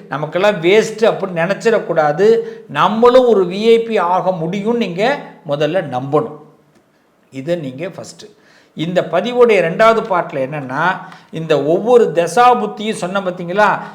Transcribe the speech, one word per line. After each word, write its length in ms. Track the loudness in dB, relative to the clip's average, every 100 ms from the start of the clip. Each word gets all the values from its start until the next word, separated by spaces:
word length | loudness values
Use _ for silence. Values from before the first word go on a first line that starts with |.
| -10
நமக்கெல்லாம் 520 | -8 -6 0 0 2
வேஸ்ட்டு" 420 | 2 4 2 0
அப்படின்னு 380 | 0 0 -4 -4 -2
நினச்சிடக்கூடாது. 920 | -2 0 0 0 0 0 2 2 2 0 -12 -8
நம்மளும் 600 | -2 0 4 4 6 6
ஒரு 180 | 4 0
வி 200 | 0 2
ஐ 140 | 2
பி 180 | 2 -2
ஆக 340 | 0 0 0
முடியும்னு 440 | -2 -4 -4 -2 -2
நீங்க 440 | -4 -2 -2 -2 -8 -16 -6
முதல்ல 340 | -2 -2 -2
நம்பணும். 560 | -4 -6 -2 -2 -2 -8 -20 _ _ _ _ _ _ _ _
இதை 240 | -10 -4 -4
நீங்க 320 | -6 -10 -10
ஃபஸ்ட்டு. 460 | -12 -16 -18 -20 _ _ _ _ -10
இந்த 260 | -4 -2
பதிவுடைய 600 | -2 -2 0 2 4 4
ரெண்டாவது 400 | 2 2 4 2
பார்ட்டில் 460 | 0 -2 -2 -4 -6
என்னன்னா, 480 | -6 -8 -2 -2 -2 -8 -20 _
இந்த 320 | -10 -2 0
ஒவ்வொரு 480 | 2 0 4 4 4
தசாபுத்தியும் 800 | 2 0 4 4 4 0 -6 -8
சொன்ன 260 | -6 -6 -4
பார்த்தீங்களா, 600 | -4 -6 -4 0 2 0 -6